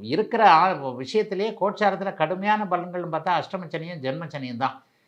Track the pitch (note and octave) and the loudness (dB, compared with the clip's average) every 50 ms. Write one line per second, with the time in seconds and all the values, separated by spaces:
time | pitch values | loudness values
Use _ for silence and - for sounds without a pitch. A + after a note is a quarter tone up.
0 | G2+ A2 C3 F3 G#3+ - - A3+ A3+ G3 E3+ D#3+ F3 F#3+ F3+ D3 C#3 C3 B2 A#2+ | -10 -6 -4 -4 -2 -2 2 6 8 8 8 8 8 4 2 0 -4 -6 -6 -6
1 | C3 - - G#3+ G#3 - G3+ F#3 G3+ A3+ G#3+ - - G3+ G#3 - G#3+ G3 F#3+ F3+ | -6 -2 0 0 0 0 -2 -4 -2 -4 -2 -2 -2 -2 0 2 2 2 2 0
2 | G3 F#3+ F3+ - D#3 D#3 F#3 F#3 F#3+ G#3 G#3+ G#3+ G#3+ F#3 F3+ F3 F3 F3+ F3 F3+ | -2 -4 -2 -2 0 0 0 0 0 0 0 0 0 0 -2 -2 -2 -4 -6 -6
3 | F3 E3 D#3+ D#3 D#3+ F#3 F3 D#3+ C#3 - - F#3 F3+ E3 - E3 D#3+ E3 F3+ D#3+ | -6 -4 -4 -4 -2 0 0 0 0 -2 -6 -8 -8 -8 -8 -8 -8 -8 -10 -6
4 | C3 C3+ C3 C3 C3 C3 C3+ C#3+ C3+ B2+ A#2+ A#2 C3+ B2+ - - _ _ _ _ | -4 -4 -4 -6 -8 -10 -10 -10 -8 -8 -6 -4 -4 -4 -4 -6 _ _ _ _
5 | _ | _